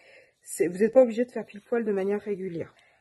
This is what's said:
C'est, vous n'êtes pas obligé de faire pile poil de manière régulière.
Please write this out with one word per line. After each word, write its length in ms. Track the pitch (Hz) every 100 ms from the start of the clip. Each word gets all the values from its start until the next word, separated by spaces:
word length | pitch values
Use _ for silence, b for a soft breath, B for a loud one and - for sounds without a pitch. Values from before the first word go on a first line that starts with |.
| B B B B
C'est, 260 | - - 165
vous 100 | 180
n'êtes 140 | 220
pas 100 | 254
obligé 220 | 247 220
de 80 | 247
faire 140 | - -
pile 160 | 202
poil 220 | - 240
de 80 | 214
manière 280 | 196 190 208
régulière. 540 | 208 190 185 165 - b b b